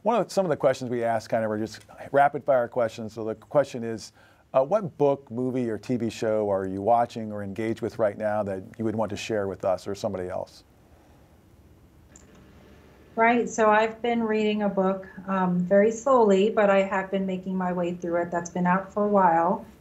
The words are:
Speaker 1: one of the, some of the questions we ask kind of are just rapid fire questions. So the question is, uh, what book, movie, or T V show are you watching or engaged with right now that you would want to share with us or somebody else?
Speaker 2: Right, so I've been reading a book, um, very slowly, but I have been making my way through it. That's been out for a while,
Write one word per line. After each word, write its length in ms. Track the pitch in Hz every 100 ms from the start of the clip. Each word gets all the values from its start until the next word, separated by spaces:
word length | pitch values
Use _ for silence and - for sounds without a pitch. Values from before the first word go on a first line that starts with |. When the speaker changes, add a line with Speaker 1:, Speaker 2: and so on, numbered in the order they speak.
Speaker 1:
one 180 | 208 233
of 60 | 175
the, 80 |
some 100 | 196
of 60 | 185
the 60 | 139
questions 340 | 139 131 127
we 140 | 120
ask 260 | 113 113 -
kind 140 | 117
of 60 | 110
are 60 | 107
just 260 | 107 - - - -
rapid 320 | 139 143 147
fire 240 | - 131 120
questions. 460 | 127 113 - 110
So 100 | 120
the 140 | 110 110
question 480 | - 147 135 123
is, 280 | 117 110 - _ _ _ -
uh, 120 | 131
what 340 | 139 214 170 -
book, 320 | 143 139 -
movie, 400 | 113 127 127 117
or 80 | 104
T 160 | - 123
V 140 | 113
show 400 | - 113 110 104
are 160 | 95 95
you 160 | 98
watching 480 | 101 117 120 117 110
or 140 | 104
engaged 360 | 101 98 110 110
with 200 | 110 -
right 180 | 107 107
now 240 | 107 104
that 220 | 98 95 - -
you 80 |
would 120 | 110 110
want 140 | 104
to 60 | 101
share 300 | - 107 98
with 180 | 90
us 220 | 98 90 -
or 80 |
somebody 340 | 98 107 92 90
else? 360 | 95 - - _ _ _ - _ _ _ _ _ _ - - _ _ - - - - - - - - - - -
Speaker 2:
Right, 340 | 226 226 240 196
so 220 | - 214
I've 320 | 214 226 -
been 220 | 240 233
reading 400 | 220 214 214 214
a 40 | 202
book, 380 | 185 190 196 - - 190
um, 320 | 190 185 180
very 320 | 180 202 220
slowly, 580 | 226 277 254 214 190 214
but 200 | 220 202
I 120 | 196
have 300 | 196 196 190
been 120 | 190
making 320 | 190 185 190 185
my 160 | 180
way 220 | 175 175
through 280 | 175 170 170
it. 100 | 175
That's 180 | 175 175
been 160 | 180 180
out 260 | 196 196
for 120 | 208
a 40 | 208
while, 560 | 202 180 165 170 - - -